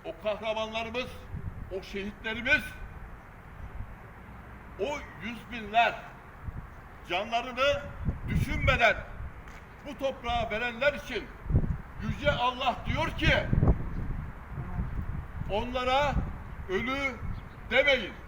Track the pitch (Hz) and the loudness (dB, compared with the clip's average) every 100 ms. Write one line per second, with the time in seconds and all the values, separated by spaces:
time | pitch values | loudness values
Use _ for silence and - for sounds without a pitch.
0 | 170 160 214 202 220 220 220 226 226 240 | -10 -4 -2 0 0 0 0 -2 -2 -4
1 | 247 - - - - - - 185 - 202 | -4 -8 -8 -6 -6 -8 -6 -6 -6 -6
2 | 202 - 226 226 240 - - - - - | -6 -6 -4 -2 4 4 2 -10 -12 -12
3 | - - - - - - - - - - | -14 -14 -16 -16 -16 -12 -10 -10 -10 -12
4 | - - - - - - - - 247 285 | -16 -16 -16 -16 -16 -16 -16 -4 -4 -4
5 | - 143 208 233 - 233 208 226 226 - | -8 -10 -10 -10 -10 -10 2 6 6 4
6 | - - - - - - - - - - | -10 -14 -16 -10 -8 -8 -12 -14 -16 -16
7 | - 175 226 233 254 247 277 285 - - | -2 -2 2 0 0 4 4 4 -2 -2
8 | - - - - 277 285 277 247 226 185 | -2 -2 0 2 2 4 4 8 6 6
9 | - - - - - - - - 285 - | -4 -8 -10 -10 -14 -14 -16 -14 -12 -2
10 | 269 - 240 240 214 208 240 226 277 269 | -2 -2 0 0 0 0 -2 4 2 2
11 | - 226 151 - - - - - - - | -4 -6 -6 -10 4 4 6 -2 -4 -6
12 | 214 214 285 262 247 247 262 220 - 262 | -4 2 2 4 2 4 0 0 0 0
13 | 320 - 311 262 - - - - - - | 0 4 6 6 6 6 6 4 2 -2
14 | - - - - - - - - - - | -2 -4 -6 -10 -8 -8 -4 -2 -2 -2
15 | - - - - - 202 240 254 254 262 | -4 -6 -6 -6 -2 0 0 0 4 6
16 | 294 247 - - - - - 190 233 277 | 6 4 0 -4 -8 -8 0 0 2 0
17 | 277 233 - - - - - 233 285 254 | 0 -2 -4 -4 -8 -12 4 6 8 6
18 | 170 - | 2 -8